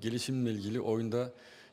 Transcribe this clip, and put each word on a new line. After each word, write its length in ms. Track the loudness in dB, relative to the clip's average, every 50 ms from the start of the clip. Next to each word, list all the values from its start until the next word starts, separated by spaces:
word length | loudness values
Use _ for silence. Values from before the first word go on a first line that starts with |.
gelişimle 500 | -2 -2 0 0 0 0 0 2 2 2
ilgili 280 | 0 0 -2 -2 -2 0
oyunda, 520 | 2 2 2 2 2 2 2 0 0 -2 -4 -12 -20 -20 -20 -20 -20 -16